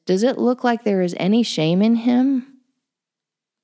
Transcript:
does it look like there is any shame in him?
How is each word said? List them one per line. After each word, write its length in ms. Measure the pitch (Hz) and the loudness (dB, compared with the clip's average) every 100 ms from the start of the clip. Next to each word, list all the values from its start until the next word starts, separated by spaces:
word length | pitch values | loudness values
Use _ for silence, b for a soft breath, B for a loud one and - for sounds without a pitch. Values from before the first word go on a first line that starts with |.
does 180 | - 185 | -4 0
it 160 | 240 - | 0 0
look 260 | 233 247 | -2 0
like 200 | 247 233 | -2 -2
there 180 | 214 196 | -2 0
is 120 | 180 - | -2 -2
any 240 | 175 226 | 0 0
shame 380 | 220 - 156 180 | 0 -2 0 2
in 160 | 220 233 | 2 0
him? 640 | 233 247 269 262 247 - _ _ _ _ _ _ _ _ _ _ | 0 0 0 -2 -6 -18 _ _ _ _ _ _ _ _ _ _